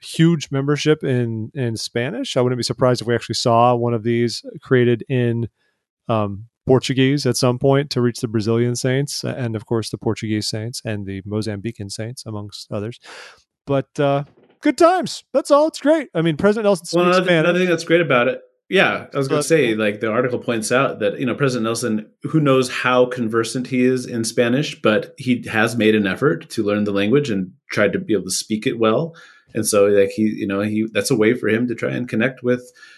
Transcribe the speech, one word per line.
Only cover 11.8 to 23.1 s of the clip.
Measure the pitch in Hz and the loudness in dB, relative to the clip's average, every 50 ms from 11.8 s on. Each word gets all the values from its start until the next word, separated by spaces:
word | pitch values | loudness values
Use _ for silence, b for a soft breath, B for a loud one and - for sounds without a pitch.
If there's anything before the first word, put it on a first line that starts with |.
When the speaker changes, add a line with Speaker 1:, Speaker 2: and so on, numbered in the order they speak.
| 101 98 | -12 -12
Speaker 1:
saints, | - - 110 117 131 - - | -10 -10 -10 -10 -12 -14 -12
amongst | 113 107 104 104 101 - - - - | -12 -10 -10 -12 -14 -16 -18 -12 -10
others. | 117 104 101 113 - - B B B B B B B B B B _ _ _ | -8 -8 -8 -8 -10 -14 B B B B B B B B B B _ _ _
But, | - 139 135 - _ - 151 | -4 -2 -2 -4 _ -4 -2
uh, | 143 139 139 143 143 - _ _ _ _ _ _ | 0 0 0 -2 -4 -8 _ _ _ _ _ _
good | - 294 247 | -2 0 2
times. | - 339 330 370 359 254 156 - - - _ - | 4 4 4 4 2 -2 -4 -8 -12 -8 _ -2
That's | 277 - - | -2 2 4
all. | 285 285 - | 4 4 4
It's | - - - | 2 -2 0
great. | - 285 320 320 247 - - | 2 2 2 2 0 -2 -2
I | 165 | -2
mean, | 160 165 151 | 0 0 0
President | 139 190 208 208 233 208 | 2 2 2 2 2 2
Nelson | 202 196 165 170 - 165 | 0 0 0 -2 -2 0
Speaker 2:
Well, | 175 175 | 2 4
Speaker 1:
speaks | 180 180 | 4 4
Speaker 2:
another, | 185 175 | 4 4
Speaker 1:
Spanish. | 180 175 160 156 | 4 4 4 4
Speaker 2:
another | 175 175 180 | 2 2 2
thing | 185 175 | 2 0
that's | 165 165 - | 0 0 2
great | - 165 175 | 2 2 4
about | 160 143 135 120 120 127 | 4 4 4 4 4 2
it. | 123 - - _ _ _ _ - | 0 -4 -8 _ _ _ _ -2
Yeah, | 175 190 160 110 101 95 107 - - | 2 2 2 2 0 -2 -6 -6 -4
I | |
was | 143 135 | -4 -2
gonna | 135 151 147 | 0 0 0
Speaker 1:
But | 147 | 2
Speaker 2:
say, | - 165 156 131 113 110 | 2 2 4 4 2 2
like, | 107 107 104 101 104 | 0 0 -2 -2 -2
the | 117 110 | -2 -2
article | 107 123 123 120 120 117 | 0 0 0 0 -2 -4
points | - 123 120 113 110 - | -4 -4 -4 -2 -2 0
out | 123 131 139 - - - | 2 2 2 0 -2 -2
that, | 104 101 - - | -2 -2 -2 -2
you | 135 | -4
know, | 120 104 | -4 -2
President | - 143 131 123 117 110 | 0 0 0 0 -2 -2
Nelson, | 113 117 - 123 113 107 107 - - _ _ - | -2 -4 -2 -2 -2 -2 -4 -6 -8 _ _ -6
who | - 160 160 | -2 0 2
knows | 147 135 131 131 127 - | 4 4 4 4 2 0
how | - - - 127 127 127 123 | -2 -2 0 2 4 4 2
conversant | 123 | 2